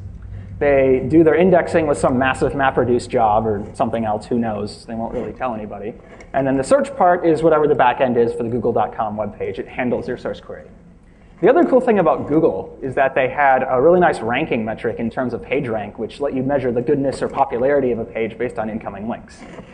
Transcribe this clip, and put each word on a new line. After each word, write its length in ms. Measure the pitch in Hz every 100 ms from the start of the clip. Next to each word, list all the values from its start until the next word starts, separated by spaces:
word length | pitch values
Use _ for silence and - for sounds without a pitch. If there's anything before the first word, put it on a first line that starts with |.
| - - - - - -
They 460 | 147 139 135 131 127
do 160 | 156 156
their 100 | 151
indexing 500 | 185 175 156 170 156
with 120 | 143
some 200 | 160 127
massive 360 | 131 131 143
MapReduce 560 | 139 135 147 123 120 -
job 360 | 123 113 107 113
or 220 | 101 104
something 320 | - 120 117 110
else, 200 | 107 -
who 140 | 120
knows? 460 | 113 104 104 - -
They 100 | 113
won't 180 | 117
really 200 | 123 107
tell 200 | 107 131
anybody. 400 | 110 104 104 101 - - - -
And 160 | - 135
then 80 | 135
the 80 |
search 320 | 131 277 240 -
part 300 | 180 175 170
is 180 | 156
whatever 240 | 160 156 147
the 80 | 127
back 240 | 127 123
end 160 | 127 120
is 180 | 117
for 100 | -
the 60 | 117
google 220 | 120 123
dot 240 | 113 107 -
com 220 | 110 104
web 200 | 104 -
page. 220 | 101 98
It 80 | -
handles 400 | - 123 117 -
your 80 | 120
search 260 | 113 98
query. 280 | - 87 - - - - - - - -
The 80 | 180
other 160 | 320 294
cool 160 | 254
thing 180 | 247 208
about 300 | 160 131 123
Google 500 | 151 156 95 - -
is 140 | 135 127
that 180 | 135
they 140 | 143 131
had 380 | 143 139 131 -
a 120 | 127
really 180 | 151 180
nice 220 | 165 -
ranking 420 | 113 127 160 127
metric 360 | 110 110 120 107
in 100 | 113
terms 240 | 143 123
of 100 | 113
page 240 | - 131 123
rank, 320 | 110 104 110
which 220 | 107 -
let 120 | 143
you 100 | 131
measure 280 | 127 143 123
the 100 | 120
goodness 400 | 123 143 139 -
or 60 | 120
popularity 640 | - 131 117 135 143 127
of 80 | 113
a 60 | 110
page 320 | 113 113 -
based 200 | 123 120
on 120 | 110
incoming 400 | 107 107 98 110
links. 320 | 101 - - - - -